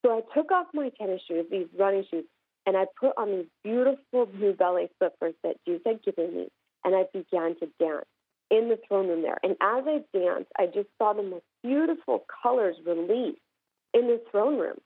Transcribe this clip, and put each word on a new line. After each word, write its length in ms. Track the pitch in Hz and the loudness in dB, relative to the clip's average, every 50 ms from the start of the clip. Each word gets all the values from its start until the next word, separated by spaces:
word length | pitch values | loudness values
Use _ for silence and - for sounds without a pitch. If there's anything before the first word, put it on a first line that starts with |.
| - | 4
So 120 | 247 226 | 4 2
I 40 | 226 226 - - | 2 -4 -2 -2
took 160 | 294 302 302 | -2 2 2
off 160 | 381 359 349 359 - | 2 0 0 -2 -4
my 160 | 302 285 254 | -4 -4 -4
tennis 320 | - _ 214 190 185 180 | -6 _ -4 -4 -4 -4
shoes, 240 | - - 170 165 170 170 | -4 -4 -4 -4 -2 -2
these 180 | 196 190 175 170 170 175 | -4 -6 -6 -6 0 0
running 260 | 196 196 196 196 190 - | 2 2 2 0 -2 -4
shoes, 140 | - 165 165 _ _ _ _ _ _ _ _ | -6 -8 -8 _ _ _ _ _ _ _ _
and 100 | 196 190 | 0 2
I 100 | 190 190 190 - - | 2 0 -2 -2 0
put 140 | 254 269 - | 0 0 0
on 140 | - 220 208 | 0 -2 -2
these 180 | 196 185 170 160 _ _ | -2 -4 -6 -8 _ _
beautiful 640 | _ 208 226 247 254 269 269 269 _ _ - 247 240 | _ -2 0 2 2 2 2 0 _ _ 0 0 0
blue 260 | 196 190 196 208 202 | 0 -2 0 0 0
ballet 380 | 190 196 185 180 180 180 175 170 _ _ | 2 2 2 2 2 0 -2 -4 _ _
slippers 360 | 190 170 - _ - 165 165 _ | -2 -2 0 _ -6 -6 -6 _
that 140 | - 165 - - _ | -6 -6 -6 -6 _
Jesus 180 | 175 175 175 - | -6 -6 -2 -2
had 160 | 226 226 220 | -2 -2 -2
given 320 | _ 202 - - 165 175 170 | _ -6 -2 -2 -4 -4 -4
me, 140 | - - - _ _ _ _ _ _ - | -8 -10 -10 _ _ _ _ _ _ 0
and 100 | 180 190 | 2 2
I 100 | 190 185 190 | 2 2 0
began 440 | - 196 170 _ - 175 165 170 175 | -4 -10 -6 _ -2 -2 -2 -2 -4
to 100 | 165 165 156 _ _ | -4 -8 -10 _ _
dance 280 | 170 160 151 - - _ _ _ _ _ _ _ _ _ | 0 0 0 -6 -8 _ _ _ _ _ _ _ _ _
in 180 | 202 220 233 233 | 2 2 4 2
the 100 | 226 220 - _ | -2 -2 0 _
throne 200 | 202 196 190 180 | 0 2 2 2
room 140 | 170 165 | 0 0
there. 160 | 160 - - - | -2 -2 -2 -2
And 100 | - 190 | -2 -2
as 320 | 202 - 185 196 226 254 262 | 0 0 0 0 0 0 0
I 180 | 302 302 294 294 _ | 0 -2 -2 -4 _
danced, 380 | - 190 175 175 180 - - _ - - | -4 0 0 0 -2 -2 -6 _ -2 -2
I 80 | 196 | -2
just 220 | 175 180 202 202 - _ _ | 0 0 -4 -6 -6 _ _
saw 140 | 226 208 | 0 0
the 100 | 208 214 | 0 -2
most 220 | 202 190 180 175 _ _ _ _ | -4 -6 -8 -12 _ _ _ _
beautiful 640 | - 240 269 294 320 330 330 330 - - - - - - - - | -4 -2 0 0 2 0 -2 -4 -2 -2 -2 -2 -2 -8 -18 -2
colors 340 | - 240 247 254 214 185 165 165 160 | 0 2 2 2 2 0 -2 -2 -4
release 540 | 170 170 165 170 175 214 247 247 170 - _ _ _ _ _ _ _ _ _ _ _ - | -4 -2 -2 0 0 0 0 0 -4 -6 _ _ _ _ _ _ _ _ _ _ _ 2
in 120 | 240 247 240 | 2 4 4
the 120 | 233 233 233 - | 0 0 -2 -4
throne 280 | - 202 214 277 302 247 | 0 2 2 2 2 0
room. 200 | 165 - - - _ | -2 -4 -6 -10 _